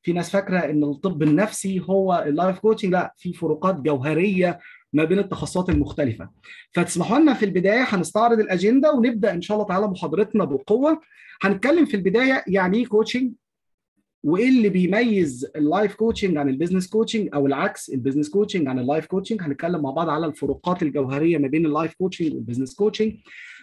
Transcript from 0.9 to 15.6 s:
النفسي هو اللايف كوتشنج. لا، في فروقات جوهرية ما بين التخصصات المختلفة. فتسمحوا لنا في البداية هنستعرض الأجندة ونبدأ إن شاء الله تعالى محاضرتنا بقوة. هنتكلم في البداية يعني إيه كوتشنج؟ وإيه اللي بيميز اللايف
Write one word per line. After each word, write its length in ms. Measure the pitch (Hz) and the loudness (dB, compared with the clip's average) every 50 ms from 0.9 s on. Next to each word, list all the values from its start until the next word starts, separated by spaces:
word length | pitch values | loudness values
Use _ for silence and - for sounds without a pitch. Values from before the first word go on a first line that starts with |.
| 143 - - - 170 147 156 | -2 -2 -4 -4 -2 0 2
النفسي 600 | 151 147 170 208 214 - - - 190 190 185 180 185 | 2 4 4 2 0 -2 -6 -6 -4 -4 -4 -2 0
هو 340 | 196 196 190 185 175 165 160 | 0 2 2 2 0 0 0
اللايف 320 | 151 143 160 175 190 190 185 | 0 0 0 0 0 -2 0
كوتشنج. 340 | - 220 220 214 214 185 180 | 0 0 2 2 0 0 0
لا، 220 | 180 160 - - | 0 -2 -4 -8
في 160 | _ - 180 170 | _ -10 -10 -8
فروقات 420 | - 170 151 151 156 185 185 190 | -6 -2 -2 -2 0 0 -2 -2
جوهرية 840 | 151 127 151 147 131 127 151 156 156 185 208 190 185 180 175 170 175 - - - - _ _ - | 0 0 0 0 0 0 0 0 2 2 2 2 2 0 0 -2 -4 -10 -20 -20 -20 _ _ 0
ما 120 | 147 160 | 0 2
بين 140 | 160 190 202 | 2 2 0
التخصصات 500 | 196 190 190 - 151 143 - 185 180 180 | 0 -2 -4 -6 -8 -4 -4 -4 0 0
المختلفة. 600 | 160 151 143 - - - 147 123 110 - - - - _ _ - - - - _ _ | 0 0 0 -2 -2 -2 -2 -2 -2 -6 -10 -16 -20 _ _ -20 -20 -20 -20 _ _
فتسمحوا 460 | 175 175 - - 175 165 151 220 285 | -2 -2 -2 -2 -4 -2 0 4 4
لنا 160 | 320 294 233 | 4 4 4
في 100 | - 220 | 2 0
البداية 400 | 196 165 180 175 196 214 247 262 - | 0 0 2 2 4 2 2 2 0
هنستعرض 520 | 214 185 160 - - 208 233 233 233 220 | 0 -2 -2 -2 0 2 4 4 4 4
الأجندة 520 | 208 - 190 175 185 208 247 277 285 302 311 | 2 0 0 0 2 4 4 4 4 4 4
ونبدأ 400 | 247 226 254 233 208 214 208 175 | 4 2 2 2 0 0 0 0
إن 80 | 175 175 | -2 -4
شاء 140 | - 208 | -2 -2
الله 120 | 214 208 202 | -2 -2 -2
تعالى 180 | 180 190 214 | 0 -2 0
محاضرتنا 580 | 208 185 - 175 147 151 180 214 - - 208 180 | -2 -2 -4 -4 -4 0 0 -2 0 0 0 0
بقوة. 560 | 135 139 135 - - 208 247 277 311 320 311 - _ _ - - - - - - | 0 -2 -4 0 0 0 2 4 2 2 0 -4 _ _ -20 -20 -20 -10 -2 0
هنتكلم 420 | 202 202 196 - 269 320 349 285 | 0 0 2 2 2 4 4 4
في 120 | - - | 2 0
البداية 480 | 202 180 190 185 233 262 262 269 - - | 0 0 2 2 2 2 2 0 0 -2
يعني 320 | - 180 196 190 185 190 233 | 0 0 2 2 2 2 0
إيه 80 | 240 | 0
كوتشنج؟ 460 | - 208 214 220 220 - 254 262 247 220 - _ _ _ _ _ _ _ _ _ _ _ _ _ _ _ _ - | 0 0 0 0 0 -2 -2 -4 -4 -6 -10 _ _ _ _ _ _ _ _ _ _ _ _ _ _ _ _ -2
وإيه 240 | 147 170 185 240 262 | 0 0 2 4 4
اللي 200 | 262 247 214 202 | 4 4 4 4
بيميز 840 | 175 185 180 170 190 220 247 233 214 190 175 143 127 120 135 - - | 2 2 2 2 2 2 2 2 2 2 0 0 -2 -6 -10 -10 -4
اللايف 380 | 156 | -2